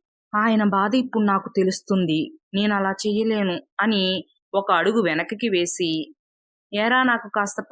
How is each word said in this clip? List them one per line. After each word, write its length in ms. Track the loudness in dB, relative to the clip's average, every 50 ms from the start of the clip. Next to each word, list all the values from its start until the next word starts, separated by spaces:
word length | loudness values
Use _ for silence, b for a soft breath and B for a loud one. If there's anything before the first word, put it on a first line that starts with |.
| _ _ _ _ _ _ -2
ఆయన 280 | 0 2 2 2 2 2
బాధ 300 | 2 2 2 0 2 0
ఇప్పుడు 300 | 0 0 0 0 0 2
నాకు 260 | 2 2 0 -2 -2 0
తెలుస్తుంది. 800 | 0 0 2 0 -2 -2 -2 0 0 2 0 0 -2 -2 -4 -8 -16 _ _ -4
నేను 200 | -2 0 0 0
అలా 160 | 0 0 -2
చెయ్యలేను," 680 | -2 -2 -2 -2 0 0 0 0 0 0 0 0 -2 -4 -8 _ _ -2
అని 440 | 0 0 2 2 0 0 -2 -4 -6 _ _ _ _ _ -4
ఒక 180 | -2 0 2
అడుగు 300 | 2 2 2 2 2 2
వెనక్కి 460 | 2 2 0 -2 -2 -4 -6 -4 -2 0
వేసి, 680 | 0 0 0 -2 -2 -2 -2 -2 -2 -4 -6 -8 -12 _ _ _ _ _ _ _ _ _ _ _ -2
"ఏరా, 280 | 0 2 2 2 4
నాకు 260 | 2 2 0 -2 -4 -4
కాస్త 360 | -4 -2 -2 -2 -4 -6 -4 -2